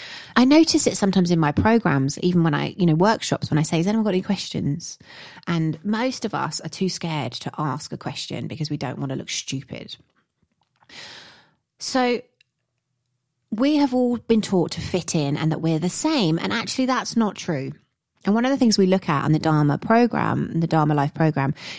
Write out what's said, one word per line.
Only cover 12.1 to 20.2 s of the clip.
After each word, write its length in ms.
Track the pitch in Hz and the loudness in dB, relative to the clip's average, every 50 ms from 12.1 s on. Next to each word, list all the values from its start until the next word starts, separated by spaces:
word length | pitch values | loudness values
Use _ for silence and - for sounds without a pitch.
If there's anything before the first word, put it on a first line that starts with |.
| 240 - - _ _ _ _ _ _ _ _ _ _ _ _ _ _ _ _ _ _ _ _ _ _ _ _ _ 220 | 0 -2 -6 _ _ _ _ _ _ _ _ _ _ _ _ _ _ _ _ _ _ _ _ _ _ _ _ _ -4
we 260 | 196 262 285 311 285 | -2 0 2 2 2
have 140 | 285 254 247 | 2 2 2
all 240 | 254 247 240 240 | 0 0 0 0
been 240 | 220 - - 226 220 | -2 0 0 2 2
taught 300 | 190 - 196 180 160 - | 2 2 0 0 0 0
to 100 | - 165 | -4 -8
fit 360 | - - - 175 165 - - | -6 -4 -4 -4 -2 -2 -2
in 200 | 160 143 139 143 | -2 0 -2 -2
and 140 | 120 160 160 | -2 0 -2
that 100 | 151 - | -2 0
we're 200 | 165 165 160 151 | 0 -2 0 0
the 80 | 160 180 | 0 0
same. 500 | - - - 311 320 269 196 156 160 165 | 2 2 2 2 2 2 2 2 0 0
And 140 | - 190 208 | -2 -2 -4
actually, 340 | 233 - - - - 262 | -4 -4 -4 -4 -2 -2
that's 300 | 247 254 226 214 - - | 0 -2 -2 -4 -2 0
not 180 | 233 220 208 - | 0 0 0 -2
true. 380 | - - - 160 131 135 135 151 - _ _ _ _ _ _ _ _ - | -6 -6 -6 -4 -4 -6 -8 -10 -14 _ _ _ _ _ _ _ _ -2
And 80 | 202 208 | 0 0
one 120 | 233 247 | 2 2
of 80 | 262 277 | 0 2
the 40 | |
things 220 | 262 262 226 202 - | 4 4 4 4 4
we 80 | 190 | 4
look 220 | 185 185 190 - - | 4 4 2 2 0
at 160 | 151 135 - | 0 0 2
on 80 | 147 156 | 2 2
the 80 | 156 | 2
Dharma 360 | 156 160 156 147 151 143 - | 4 2 4 4 4 4 2
program, 840 | - - - 226 233 240 226 - - | 0 2 2 4 4 4 4 2 0